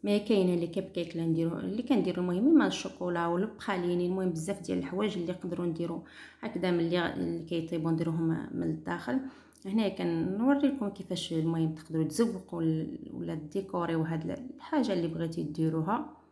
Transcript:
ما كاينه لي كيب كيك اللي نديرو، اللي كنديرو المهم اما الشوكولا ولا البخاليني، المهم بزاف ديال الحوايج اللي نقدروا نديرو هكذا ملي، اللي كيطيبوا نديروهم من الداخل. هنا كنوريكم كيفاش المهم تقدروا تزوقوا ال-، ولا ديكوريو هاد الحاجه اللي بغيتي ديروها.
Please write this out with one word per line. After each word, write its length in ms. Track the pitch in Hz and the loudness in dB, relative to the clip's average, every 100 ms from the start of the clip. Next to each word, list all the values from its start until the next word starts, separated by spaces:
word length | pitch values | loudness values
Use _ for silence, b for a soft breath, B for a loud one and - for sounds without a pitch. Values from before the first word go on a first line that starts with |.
ما 140 | 208 208 | 2 0
كاينه 360 | 208 214 180 | 4 4 6
لي 120 | 175 170 | 4 0
كيب 180 | 190 | -2
كيك 280 | 180 - 170 | -4 -4 -4
اللي 140 | 165 165 | -2 2
نديرو، 320 | 160 165 - | 2 2 0
اللي 240 | 185 208 | -4 -4
كنديرو 400 | 240 247 185 175 | 2 2 4 0
المهم 260 | 180 175 254 | 0 4 6
اما 180 | 320 202 | 8 6
الشوكولا 600 | - 190 - 180 175 170 | 2 -6 -6 -2 0 2
ولا 180 | 175 | 2
البخاليني، 600 | 214 - - 185 175 175 175 | 0 -4 -2 0 2 2 2
المهم 240 | 190 185 | 2 0
بزاف 300 | 165 160 202 | 0 -4 -6
ديال 180 | - 185 | -2 -2
الحوايج 400 | - 180 214 180 | -2 -2 -2 -2
اللي 140 | 170 | -4
نقدروا 340 | 180 180 170 175 | -4 -6 -2 -2
نديرو 380 | 165 170 165 B B B B | -2 -4 -4 B B B B
هكذا 300 | 220 - 185 | -8 -2 2
ملي، 440 | 175 165 175 170 | 2 2 2 0
اللي 300 | 185 175 170 | -2 -4 -4
كيطيبوا 460 | 165 170 165 175 160 | -4 -4 -2 -2 0
نديروهم 580 | 160 165 160 165 160 - | 2 2 2 0 0 -4
من 100 | - | -4
الداخل. 580 | 165 160 - 170 - 262 - B B B 190 | -2 -4 -4 -6 -2 -2 -2 B B B -2
هنا 220 | 214 208 | 2 2
كنوريكم 1000 | 185 175 165 165 196 247 285 285 269 202 | 0 0 2 0 2 4 4 4 2 -4
كيفاش 440 | - - 180 - | -6 -6 -6 -2
المهم 420 | 165 160 165 160 | 0 2 4 2
تقدروا 300 | 156 - 160 | 0 -4 0
تزوقوا 580 | 156 - 233 185 - 170 | 0 2 2 0 -8 -2
ال-، 360 | 165 160 160 - - | 2 2 -2 -6 -10
ولا 220 | - 170 | -8 -6
ديكوريو 680 | 165 156 196 196 180 170 165 | -6 -4 -6 -4 -2 0 0
هاد 280 | 160 165 165 - - - | 0 -2 -4 -6 -8 -14
الحاجه 360 | - 311 233 | -2 0 2
اللي 160 | 180 170 | 0 -2
بغيتي 340 | 165 165 165 | -2 -4 -4
ديروها. 720 | 151 - 160 160 160 233 302 - - | -6 0 0 2 0 -2 -4 -14 -20